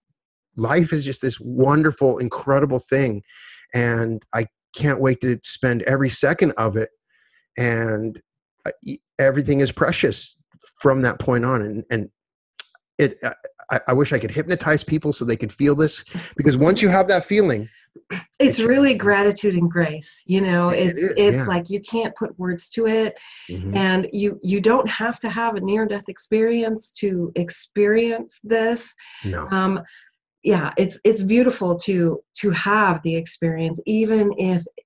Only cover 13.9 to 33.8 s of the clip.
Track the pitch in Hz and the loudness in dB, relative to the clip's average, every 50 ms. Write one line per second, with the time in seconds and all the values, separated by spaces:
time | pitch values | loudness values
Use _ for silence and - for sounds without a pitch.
13.9 | 127 135 147 - 147 117 110 107 - 151 156 165 180 175 - 156 156 147 - - | 2 2 2 2 0 -2 -2 -4 -4 -4 -4 -2 -4 -2 0 0 0 0 0 -2
14.9 | 156 156 - 151 143 - 120 117 113 113 117 104 - - 139 143 143 147 156 151 | -4 -2 -2 -2 -4 -2 -2 -2 -2 -2 -4 -6 -4 0 2 2 4 4 2 0
15.9 | - - - - - 175 - - - - 139 151 131 123 147 170 202 208 214 190 | 0 -4 -12 -14 -14 -14 -14 -8 -6 0 2 2 4 4 4 4 4 4 4 4
16.9 | 180 196 185 185 196 175 175 - 202 214 202 165 123 104 110 - - _ _ _ | 4 4 4 4 2 0 0 0 2 2 2 2 0 -2 -4 -8 -14 _ _ _
17.9 | _ - - - 185 185 - _ _ - 277 262 - 233 220 233 254 277 285 269 | _ -20 -16 -14 -14 -14 -14 _ _ 2 2 2 2 2 2 2 4 4 4 4
18.9 | 247 185 196 202 202 196 202 208 202 - - 202 180 175 170 170 170 175 165 151 | 4 2 2 2 4 4 4 2 2 0 0 0 2 2 0 0 2 0 0 -2
19.9 | 151 160 - - - - - - 185 190 196 185 175 175 175 180 175 - 185 180 | -2 -8 -14 -18 -20 -16 -6 -2 0 0 2 2 2 2 2 2 2 2 0 0
20.9 | 175 - 175 190 156 - 202 208 123 135 131 202 180 175 170 175 196 202 202 - | 0 -2 -2 -2 0 2 2 2 2 2 0 -2 -2 -4 -4 -4 -8 -8 -8 -6
21.9 | 233 226 226 - - - 220 - - - 180 180 175 170 - - - 226 226 220 | -4 -4 -4 -4 -6 -8 -8 -10 -8 -8 -6 -6 -6 -6 -10 -10 -6 -2 0 0
22.9 | 220 220 220 214 - - - - - - - - - 185 - 196 196 196 190 190 | 2 0 0 -2 -4 -8 -16 -20 -20 -20 -16 -12 -10 -8 -6 -4 -2 0 2 2
23.9 | 185 190 185 - - 202 202 202 202 - - 180 196 202 185 220 240 262 262 214 | 2 0 0 -2 -4 -2 -2 -2 -2 -4 -2 -2 -2 2 2 4 2 2 2 -2
24.9 | - - 220 233 233 - - 220 - 233 233 233 214 190 185 196 202 220 220 208 | -4 -4 -4 -6 -6 -6 -8 -8 -6 -4 -4 -4 -4 -4 -2 -2 0 0 0 -2
25.9 | 202 202 202 - 185 - - _ 214 220 220 233 233 233 226 220 220 220 - - | -4 -6 -8 -12 -16 -18 -6 _ 0 2 2 2 2 0 0 -2 -4 -6 -8 -12
26.9 | - - 214 196 185 175 170 170 - - 175 170 - - - - _ 202 208 202 | -8 -6 -4 -2 -2 -2 -4 -4 -4 -4 -6 -6 -8 -14 -20 -6 _ 2 2 4
27.9 | 214 226 233 233 226 233 226 - _ _ - 208 226 226 226 226 240 233 - - | 4 2 2 0 -2 -4 -8 -12 _ _ -4 -2 0 0 2 0 -2 -2 -6 -12
28.9 | - - - - - - - 101 90 - - 190 190 190 190 190 190 175 - - | -20 -20 -20 -20 -18 -10 -8 -6 -6 -6 -6 -4 -2 0 0 0 0 -2 -6 -10
29.9 | - - - _ _ _ _ _ _ _ - - 202 170 147 - - - 196 - | -18 -20 -20 _ _ _ _ _ _ _ 0 2 2 2 0 0 0 0 -2 -2
30.9 | - - - 208 220 208 190 190 220 240 247 247 - - 196 175 175 170 - - | -2 0 2 2 2 2 2 2 2 4 4 2 2 0 -2 -2 -2 -2 -2 -2
31.9 | 190 180 170 165 165 - - _ _ - - 208 170 - - 202 208 214 208 190 | 0 2 2 0 0 -2 -6 _ _ -4 -2 -2 -2 0 0 0 2 2 2 2
32.9 | 170 156 - 165 165 165 165 - - - 170 165 160 160 165 165 165 165 | 2 0 -2 -4 -4 -4 -4 -8 -6 -4 -4 -2 -2 -2 -4 -4 -4 -6